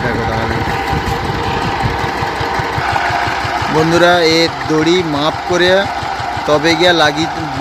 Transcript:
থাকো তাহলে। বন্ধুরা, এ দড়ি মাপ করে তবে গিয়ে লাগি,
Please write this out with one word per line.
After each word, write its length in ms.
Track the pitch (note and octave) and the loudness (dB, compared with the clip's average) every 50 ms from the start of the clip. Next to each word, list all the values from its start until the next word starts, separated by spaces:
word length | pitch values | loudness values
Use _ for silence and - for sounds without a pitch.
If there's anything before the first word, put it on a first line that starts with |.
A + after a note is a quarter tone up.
| A#2+ | -2
থাকো 160 | B2 A2+ A2+ A2+ A2+ | -2 -2 -2 -2 -2
তাহলে। 260 | A2+ A2+ A2+ A2+ - - - - - - - - - - - - - - - - - - - - - - - - - - - - - - - - - - - - - - - - - - - - - - - - - - - - - - - - - - - - - - - - C#3+ | -2 -2 -2 -2 -2 -2 -2 -4 -4 -4 -4 -2 -4 -2 -2 -2 -4 -2 -2 -2 -2 -2 -2 -2 -2 -2 -2 -2 -2 -2 -2 -2 -2 -2 -4 -4 -4 -4 -4 -4 -4 -4 -4 -2 -2 -2 -2 -4 -4 -4 -2 -2 -2 0 0 0 -2 -2 -2 -2 -2 -4 -4 -4 -4 -4 -2 0 0
বন্ধুরা, 380 | D#3 D#3+ E3 E3 E3+ E3+ F3 F3 F3 E3 D#3+ D#3+ E3 | 2 2 4 4 4 4 4 4 4 4 4 4 4
এ 20 | E3 D#3+ - - C3 C#3 | 2 0 0 -4 -2 0
দড়ি 280 | D#3 D#3 D#3 E3 F3 F#3 E3+ D#3+ D3 | 0 2 4 4 4 2 2 0 -2
মাপ 200 | C#3+ D3 D#3 D#3 - - - | -2 0 -2 -2 -2 -2 -2
করে 200 | F3+ F3 F3 F3+ F#3 G3 G3+ - - - - - - - - - - - - - | 0 2 4 4 4 4 2 0 -2 -4 -4 -4 -6 -6 -6 -6 -6 -4 0 0
তবে 220 | D3+ D3+ D3+ E3 E3 D#3+ | 2 2 4 2 2 4
গিয়ে 140 | F3 F3+ F3 D#3+ D3+ | 4 4 4 4 4
লাগি, 220 | D3+ D3 D3+ E3 D#3+ - - D#3 D3 C3+ C3+ | 2 2 0 -2 -4 -4 -4 -6 -6 -4 -4